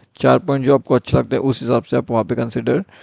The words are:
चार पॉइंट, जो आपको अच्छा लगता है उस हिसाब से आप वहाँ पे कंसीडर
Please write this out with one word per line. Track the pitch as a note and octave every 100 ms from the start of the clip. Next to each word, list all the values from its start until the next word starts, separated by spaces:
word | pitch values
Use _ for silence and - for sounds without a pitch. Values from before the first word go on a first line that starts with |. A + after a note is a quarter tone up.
| _ -
चार | C3 B2+
पॉइंट, | C3 C#3 C3
जो | C#3
आपको | - B2+
अच्छा | - C3
लगता | A#2 B2
है |
उस | C3+ B2+
हिसाब | A#2+ A#2+
से | - B2+
आप | -
वहाँ | A#2
पे | A2 -
कंसीडर | B2 B2 A#2 B2+ G3 -